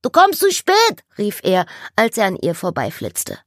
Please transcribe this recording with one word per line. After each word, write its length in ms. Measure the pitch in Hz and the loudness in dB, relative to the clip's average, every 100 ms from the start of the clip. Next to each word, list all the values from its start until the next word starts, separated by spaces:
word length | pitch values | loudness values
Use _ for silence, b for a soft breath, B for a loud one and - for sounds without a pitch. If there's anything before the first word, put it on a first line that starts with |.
„Du 80 | - | 2
kommst 300 | 320 381 359 | 4 4 4
zu 100 | 392 | 0
spät“, 540 | - - 415 453 - _ - | 0 2 4 4 0 _ -6
rief 240 | 208 - | -6 -2
er, 220 | - 185 170 B B | 0 0 -2 B B
als 240 | - 226 226 | -2 0 0
er 80 | 196 | -2
an 100 | 185 | 0
ihr 180 | 165 165 | -4 -4
vorbeiflitzte. 800 | 185 156 117 - 107 - - - | -4 -4 -6 -6 -10 -8 -10 -12